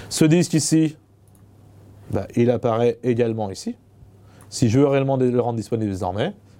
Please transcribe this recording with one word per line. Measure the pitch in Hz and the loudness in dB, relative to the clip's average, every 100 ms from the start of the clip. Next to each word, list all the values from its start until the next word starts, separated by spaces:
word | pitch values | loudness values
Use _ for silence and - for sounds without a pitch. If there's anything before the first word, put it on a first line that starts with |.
| - | -8
Ce | - | 0
disque | 160 175 - | 2 4 2
ici, | 160 - 160 156 - _ _ _ - - _ - - - - - | 0 0 0 0 -4 _ _ _ -20 -20 _ -20 -20 -20 -20 -8
bah, | 101 - 120 | -6 -2 2
il | 120 | 2
apparaît | 120 127 113 120 117 | 2 0 0 0 0
également | 127 120 117 110 101 | -2 0 -2 -2 -6
ici. | 95 233 247 _ - - - - - - | -8 -10 -12 _ -20 -20 -20 -20 -20 -16
Si | - 120 | -2 2
je | 127 | 4
veux | 143 | 4
réellement | 139 135 135 | 2 0 0
le | 127 120 | 2 0
rendre | 120 113 | 0 -4
disponible | 101 117 104 | -4 -4 -2
désormais, | 95 92 98 160 - - | -4 -4 -4 -4 -8 -20